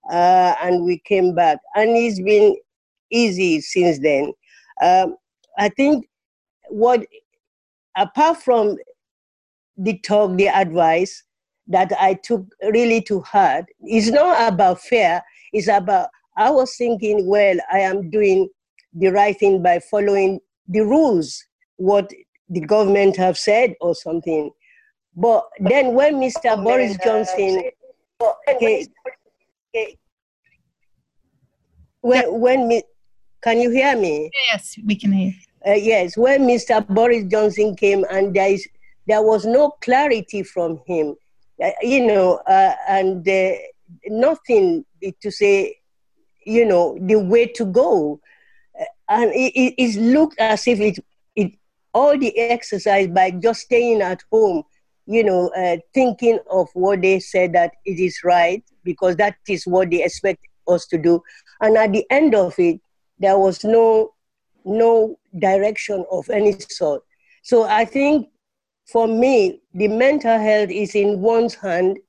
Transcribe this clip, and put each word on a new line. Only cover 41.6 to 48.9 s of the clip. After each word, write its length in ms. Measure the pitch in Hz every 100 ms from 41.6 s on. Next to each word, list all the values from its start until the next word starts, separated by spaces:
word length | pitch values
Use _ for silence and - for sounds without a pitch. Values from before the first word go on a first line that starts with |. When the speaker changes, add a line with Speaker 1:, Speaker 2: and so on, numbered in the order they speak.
Speaker 1:
uh, 80 | 170 -
you 240 | 240 269 240
know, 300 | 208 185 175 -
uh, 280 | 190 190 - -
and, 400 | 196 190 185 170
uh, 240 | 190 190 135 - _ _ 175 208
nothing 800 | 214 262 320 - 226 185 165 - _ 190 -
to 100 | 208
say, 460 | - 202 196 190 - _ _ _ _ _ _ -
you 180 | 226
know, 320 | 233 180 170 -
the 160 | 185 214
way 280 | 180 233 233
to 180 | - 208
go. 540 | 185 311 202 151 147 _ _ _ _ _ -
Uh, 40 | 160